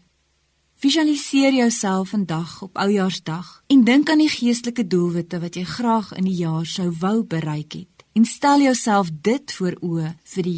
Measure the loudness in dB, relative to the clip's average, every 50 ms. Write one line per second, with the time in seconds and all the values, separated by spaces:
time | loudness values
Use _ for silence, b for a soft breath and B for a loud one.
0 | _ _ _ _ _ _ _ _ _ _ _ _ _ _ _ _ 0 0 2 2
1 | 2 0 0 0 0 0 2 4 4 4 4 4 2 2 2 0 0 0 -2 -2
2 | -4 -4 -4 -4 -4 -4 -4 -6 -6 -8 -12 -16 -18 -12 _ -4 0 0 0 0
3 | 0 -2 -4 -6 -8 -8 -10 -10 -10 -14 -20 _ _ _ 4 6 6 6 4 4
4 | 4 4 2 4 4 2 0 0 0 0 0 0 -2 -4 -6 -6 -4 0 0 0
5 | 0 0 -2 -4 -6 -6 -8 -8 -8 -8 -8 -8 -8 -8 -6 -4 -2 0 0 0
6 | -2 -6 -6 -4 -4 -2 -2 -2 -2 -2 -2 -4 -4 -6 -6 -4 -4 -4 -4 -2
7 | -2 0 0 0 -2 -2 -6 -6 -4 -4 -6 -8 -8 -10 -14 -16 -16 _ _ -20
8 | _ _ _ 2 4 4 2 2 4 4 6 6 6 4 4 2 2 2 2 2
9 | 2 0 -6 -2 0 0 0 0 -4 -10 -8 -4 -4 -4 -4 -4 -6 -4 -4 -2
10 | -4 -4 -8 -12 _ -10 -6 -4 -4 -4 -4